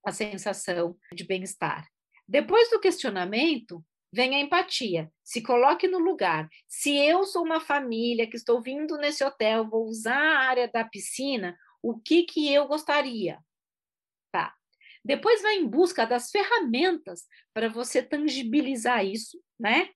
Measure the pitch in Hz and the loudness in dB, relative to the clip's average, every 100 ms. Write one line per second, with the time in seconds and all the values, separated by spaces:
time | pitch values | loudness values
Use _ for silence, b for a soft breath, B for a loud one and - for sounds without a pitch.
0 | 208 190 214 196 202 196 - 175 170 175 | -6 -6 -6 -4 -6 -6 -4 -2 -2 -6
1 | b 180 180 190 185 - 156 156 156 _ | b -16 -6 -6 -6 -6 -6 -6 -12 _
2 | _ b - 269 220 415 466 440 381 - | _ b 0 0 4 4 6 4 2 0
3 | 254 196 180 220 320 269 226 170 - _ | -4 -2 -2 0 0 0 -6 -16 -16 _
4 | _ 190 254 277 285 349 359 - 226 165 | _ 0 2 2 2 0 0 -4 -2 -2
5 | 160 _ - 240 226 240 262 359 370 370 | -4 _ -10 -8 2 4 4 4 2 2
6 | 330 359 185 156 156 b _ - 285 285 | 0 0 0 0 -4 b _ -6 -2 2
7 | 294 349 392 359 320 320 320 285 254 226 | 4 4 2 -2 0 -2 0 -2 -2 -2
8 | 240 233 220 233 - 240 240 277 311 302 | -2 0 -2 -4 0 0 0 -6 -6 -2
9 | 294 302 277 - 214 226 220 220 220 226 | -4 -2 -4 0 0 2 0 -2 -4 -6
10 | 220 269 311 302 262 247 240 233 226 202 | -2 2 4 4 2 2 0 -2 -4 -8
11 | - - 269 247 180 175 b b 226 226 | -10 -6 -4 -2 -4 -10 b b -6 -6
12 | - 330 349 330 294 285 277 302 - 294 | 2 2 2 -2 2 2 2 -2 0 0
13 | 269 233 175 - _ _ _ _ _ _ | 0 -4 -6 -6 _ _ _ _ _ _
14 | _ _ _ 180 - - _ b b b | _ _ _ -4 -4 -8 _ b b b
15 | - 277 427 440 403 415 269 247 349 - | -4 0 4 4 4 0 0 2 2 2
16 | 226 240 - 403 392 466 294 233 359 320 | 0 0 0 -2 0 0 2 2 2 0
17 | - 175 - b b 220 226 226 247 262 | -6 -18 -20 b b -4 -4 -4 -2 -2
18 | - 294 302 262 233 285 262 262 233 240 | -2 -2 -2 -2 0 0 0 -2 0 0
19 | 196 214 - - _ _ 214 262 370 | 0 -4 -10 -18 _ _ 0 2 0